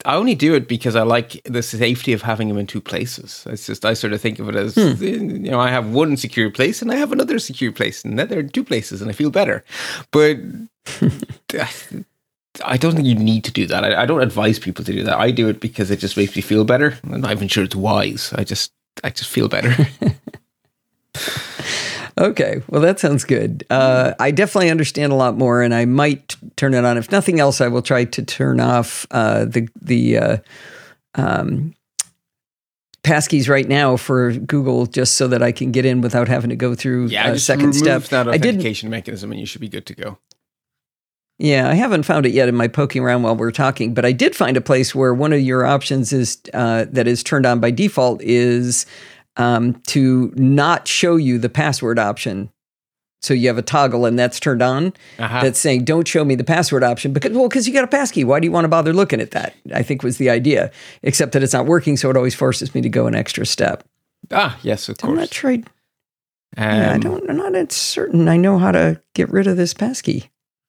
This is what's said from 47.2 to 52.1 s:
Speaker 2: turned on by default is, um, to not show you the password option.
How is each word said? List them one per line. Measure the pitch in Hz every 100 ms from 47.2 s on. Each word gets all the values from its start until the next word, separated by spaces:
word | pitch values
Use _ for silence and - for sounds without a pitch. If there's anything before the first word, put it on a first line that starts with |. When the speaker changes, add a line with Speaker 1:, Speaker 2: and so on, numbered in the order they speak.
Speaker 2:
turned | - 147 127
on | 120
by | 120
default | 120 208 - 127 107
is, | 107 120 120 120 123 120 - - - - _ -
um, | 120 117 120 120 -
to | 143 131 127 123
not | 131 131 143 151 170 -
show | - 180
you | 165 139 120
the | 117
password | - 151 135 120 117
option. | 104